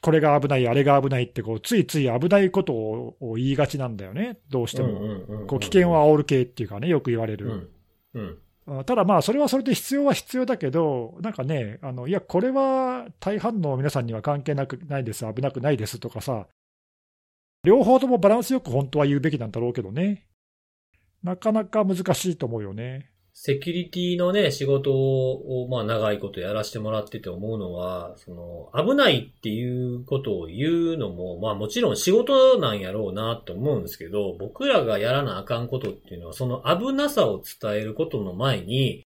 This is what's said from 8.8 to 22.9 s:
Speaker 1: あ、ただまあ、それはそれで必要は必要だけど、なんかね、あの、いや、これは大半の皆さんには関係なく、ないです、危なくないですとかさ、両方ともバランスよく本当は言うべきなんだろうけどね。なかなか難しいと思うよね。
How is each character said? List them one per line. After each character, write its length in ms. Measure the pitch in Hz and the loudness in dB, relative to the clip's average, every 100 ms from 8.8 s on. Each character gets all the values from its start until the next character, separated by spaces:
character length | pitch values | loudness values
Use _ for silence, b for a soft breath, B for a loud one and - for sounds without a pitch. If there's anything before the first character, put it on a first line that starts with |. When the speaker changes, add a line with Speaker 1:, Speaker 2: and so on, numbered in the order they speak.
Speaker 1:
あ、 40 | |
た 100 | 135 | -2
だ 100 | 247 | 2
ま 140 | 185 185 | 6 4
あ、 40 | |
そ 120 | 175 | 4
れ 60 | 262 | 2
は 80 | 285 | 2
そ 100 | 262 | 2
れ 40 | |
で 120 | 262 | 2
必 220 | 233 - 277 | 0 0 0
要 100 | 285 | 2
は 80 | |
必 240 | - - 254 | 2 -2 -4
要 80 | 254 | -2
だ 100 | 254 | 0
け 140 | 143 | 0
ど、 480 | 147 160 131 117 - | 2 2 0 -4 -8
な 100 | 175 | -8
ん 20 | |
か 100 | - | -6
ね、 340 | 131 151 107 113 | -2 -2 -4 -8
あ 100 | 139 | -10
の、 140 | 127 127 | -8 -2
い 60 | |
や、 100 | 190 | -2
こ 180 | - 175 | 0 0
れ 80 | 240 | 2
は 580 | 262 269 262 262 254 233 - | 2 2 2 0 -4 -10 -8
大 180 | - 208 | -4 -2
半 220 | 214 226 | -2 -2
の 160 | 156 131 | -2 0
皆 140 | 143 | 0
さ 100 | 143 | -2
ん 60 | 117 | -4
に 80 | |
は 80 | 110 | -4
関 180 | 127 143 | -2 -2
係 140 | 135 | -2
な 120 | 143 135 | -2 -4
く、 120 | 123 160 | -6 -8
な 140 | 143 | -6
い 40 | |
で 80 | 113 | -6
す、 180 | 104 110 | -6 -6
危 120 | 110 | -4
な 80 | 131 | -4
く 100 | 127 | -2
な 100 | 131 | 0
い 60 | 139 | 0
で 100 | 107 | -2
す 120 | 113 | -8
と 100 | 117 | -10
か 140 | - | -8
さ、 240 | 120 117 92 _ _ _ _ _ _ _ _ _ _ _ | -6 -6 -6 _ _ _ _ _ _ _ _ _ _ _
両 220 | - 233 | 6 6
方 160 | 214 254 | 8 6
と 80 | 262 | 6
も 80 | 240 | 4
バ 140 | 196 | 6
ラ 80 | 226 | 4
ン 40 | |
ス 120 | - | 2
よ 80 | 262 | -2
く 80 | - | 0
本 180 | 123 139 | -2 0
当 100 | 147 | 2
は 80 | 143 | 4
言 120 | 143 | 4
う 20 | |
べ 100 | 147 | 2
き 80 | 147 | -2
な 60 | |
ん 60 | 113 | -4
だ 100 | 120 | -2
ろ 80 | 120 | -2
う 40 | |
け 80 | 123 | -2
ど 100 | 101 | -4
ね。 340 | 120 190 202 _ _ _ _ _ _ _ _ _ _ | -2 -2 -2 _ _ _ _ _ _ _ _ _ _
な 140 | 180 180 | -8 -2
か 160 | 226 | 0
な 140 | 220 208 | 0 0
か 180 | 214 | 0
難 120 | 196 185 185 | 2 0 0
し 160 | - 185 | 0 0
い 60 | 160 | -2
と 80 | 123 | -4
思 100 | 113 | -4
う 60 | |
よ 100 | 104 | -6
ね。 380 | 101 120 | -8 -8